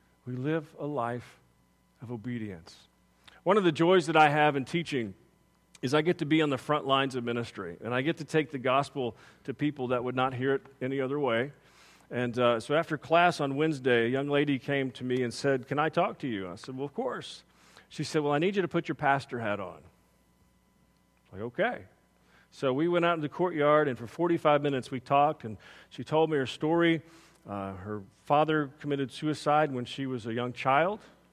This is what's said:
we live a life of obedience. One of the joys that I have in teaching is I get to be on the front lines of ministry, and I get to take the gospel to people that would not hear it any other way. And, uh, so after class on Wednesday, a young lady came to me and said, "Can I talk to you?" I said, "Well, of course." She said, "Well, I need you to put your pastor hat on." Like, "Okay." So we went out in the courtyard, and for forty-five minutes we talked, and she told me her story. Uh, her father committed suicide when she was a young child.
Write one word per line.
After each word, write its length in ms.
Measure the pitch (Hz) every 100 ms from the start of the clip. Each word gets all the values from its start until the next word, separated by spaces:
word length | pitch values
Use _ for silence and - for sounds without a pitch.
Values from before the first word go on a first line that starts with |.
| _ _ 123
we 100 | 127
live 300 | 139 160 151 -
a 80 | 147
life 520 | 143 117 120 - - _ _ _ _ _ _
of 100 | 110
obedience. 800 | 120 123 120 107 85 85 - _ _ _ _ _ -
One 160 | 170 208
of 60 |
the 80 | 175
joys 340 | 143 165 185 156
that 100 | 156
I 140 | 151
have 260 | 151 151 139
in 80 |
teaching 480 | 123 170 160 135 107 - _ _ _ _ _ -
is 100 | -
I 80 | 151
get 160 | 160 170
to 60 |
be 160 | 147 160
on 80 | 151
the 80 | 131
front 300 | - 151 135
lines 280 | 135 135
of 100 | 127
ministry, 520 | 120 120 117 - 87 85
and 80 | 110
I 80 | 123
get 160 | 143 165
to 80 |
take 260 | 151 160 143
the 80 | 139
gospel 600 | 127 135 139 143 120 - - _
to 80 | -
people 360 | 123 147 147 127
that 140 | 123
would 120 | 127
not 180 | 127 131
hear 220 | 123 135
it 80 | 135 - -
any 180 | 127 135
other 220 | 131 147
way. 320 | 131 113 143 - _ - - - -
And, 280 | 120 123 117
uh, 200 | 120 113
so 160 | -
after 220 | 151 160 156
class 420 | - 165 175 160
on 180 | 139 135
Wednesday, 500 | 160 139 127 117 117
a 20 |
young 200 | 131 143
lady 300 | 143 147 135
came 320 | - 139 135
to 120 | -
me 180 | 127 127
and 120 | 120
said, 340 | - 139 135 -
"Can 100 | 143
I 120 | 156
talk 280 | 170 202 -
to 60 | 139
you?" 220 | 101 92
I 60 |
said, 200 | 85 -
"Well, 120 | 131 143
of 80 |
course." 500 | 220 269 165 - - _ _ _ - -
She 120 | -
said, 200 | 147 160
"Well, 100 | 147
I 60 | 147
need 180 | 185 202
you 60 |
to 60 | 175
put 200 | 170 160
your 60 |
pastor 460 | 147 143 139 - 123
hat 200 | 110 101
on." 220 | 90 80 85 _ _ _ _ _ _ _ _ _ _ _ _ _ _
Like, 100 | 95
"Okay." 420 | 120 160 226 156 95 _ _ _ _ _ _
So 220 | - 135
we 160 | 131 170
went 160 | 175
out 120 | 175 170
in 40 |
the 80 | 147
courtyard, 600 | - 180 156 147 151 151
and 100 | 117
for 80 | 117
forty-five 560 | - 175 170 156 147
minutes 280 | 143 131 -
we 100 | 131
talked, 440 | - 143 147 147
and 140 | 113 107 - - -
she 120 | -
told 280 | 120 156 160
me 80 | 151
her 80 | 123
story. 560 | - 156 170 170 160 - - - _ -
Uh, 280 | 101 98
her 280 | 92 101 107 95 _
father 480 | - 147 156 156 139 -
committed 320 | 147 139 131
suicide 580 | - 156 147 151 151 151
when 140 | 127
she 220 | 120 - 135
was 200 | 123 113
a 60 |
young 220 | 117 127
child. 440 | 123 135 139 175 214 - _ _